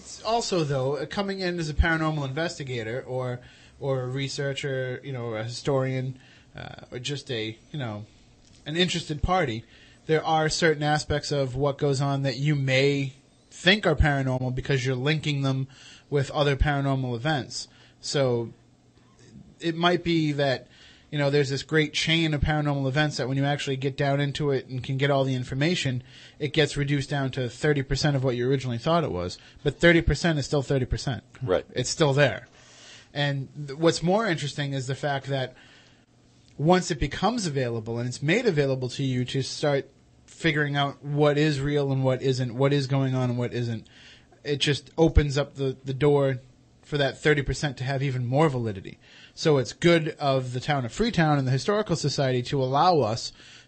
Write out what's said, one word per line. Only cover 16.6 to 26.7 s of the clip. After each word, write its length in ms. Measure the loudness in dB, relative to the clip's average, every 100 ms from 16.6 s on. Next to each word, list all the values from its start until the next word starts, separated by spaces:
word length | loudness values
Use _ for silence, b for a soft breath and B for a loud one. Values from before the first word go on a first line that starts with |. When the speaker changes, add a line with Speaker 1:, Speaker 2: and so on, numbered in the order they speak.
| 2 2 0 0 -2 -4
Speaker 1:
events. 520 | -2 -2 -4 -10 -14 b b b
So 500 | -4 0 2 0 -4 -12 _ _ _ _ _ _ -20 -20 -20 -8
it 160 | -6 2
might 280 | 2 2
be 300 | 2 0 2
that, 340 | 0 0 0 -6 B B B B
you 60 | -2
know, 120 | 2
there's 200 | 2 2
this 140 | -2
great 300 | 0 0 2
chain 400 | 0 0 2 2
of 60 | 0
paranormal 480 | 0 2 0 0 0
events 300 | 0 0 -2
that 100 | -2
when 80 | 0
you 80 |
actually 320 | 0 0 -2 -4
get 220 | -4 -2
down 240 | 0 0
into 300 | -2 -2 -2
it 160 | -2 -4
and 140 | -8
can 140 | -6 0
get 160 | 2
all 140 | 2 2
the 100 | -2
information, 680 | -4 -2 0 0 -2 -4 B B B B
it 140 | -2
gets 240 | 2 2